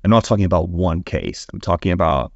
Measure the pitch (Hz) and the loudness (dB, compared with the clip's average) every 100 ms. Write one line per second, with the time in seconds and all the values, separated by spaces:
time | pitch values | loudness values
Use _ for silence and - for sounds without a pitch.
0 | 95 110 - 107 92 87 87 85 90 85 | 4 2 4 0 2 2 0 0 0 -2
1 | - 92 - - - - - 90 92 90 | -4 -4 -4 -10 -14 -10 -4 -2 0 2
2 | 80 71 58 | 2 2 -2